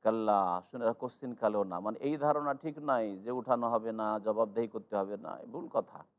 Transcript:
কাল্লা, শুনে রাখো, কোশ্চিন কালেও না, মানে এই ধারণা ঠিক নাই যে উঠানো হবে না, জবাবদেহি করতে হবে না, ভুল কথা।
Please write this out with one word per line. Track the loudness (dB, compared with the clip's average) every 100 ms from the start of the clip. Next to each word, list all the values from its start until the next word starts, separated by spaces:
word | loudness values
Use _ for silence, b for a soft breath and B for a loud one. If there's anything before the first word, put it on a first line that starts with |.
কাল্লা, | 2 2 4 4 4 0 -4
শুনে | -2
রাখো, | 0 0
কোশ্চিন | -6 -8 -10
কালেও | 0 2 2
না, | 0 0
মানে | -4 -2
এই | -2 0
ধারণা | 2 2 0
ঠিক | -2 -4 -6
নাই | 0 0 0 -4
যে | -6
উঠানো | -6 0 2 2
হবে | 0 0
না, | -2 -2 0
জবাবদেহি | 0 2 2 0 -2
করতে | -4 -4 -2
হবে | -2 -4
না, | -8 -12 -10
ভুল | -10 -4
কথা। | -4 -4 -10 -20